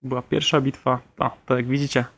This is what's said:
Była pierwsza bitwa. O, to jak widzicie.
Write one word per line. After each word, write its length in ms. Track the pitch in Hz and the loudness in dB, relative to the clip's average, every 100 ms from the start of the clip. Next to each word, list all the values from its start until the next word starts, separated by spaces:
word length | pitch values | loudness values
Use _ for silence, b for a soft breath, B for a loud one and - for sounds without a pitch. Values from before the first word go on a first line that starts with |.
Była 200 | 131 127 | -4 -6
pierwsza 400 | - - - 156 | 0 0 2 2
bitwa. 400 | 135 - - 127 - - | 0 -2 -2 -2 -4 -4
O, 120 | 127 - - | -4 -4 -2
to 100 | 127 | -2
jak 100 | 123 | 0
widzicie. 380 | 139 143 135 120 | -2 0 0 -2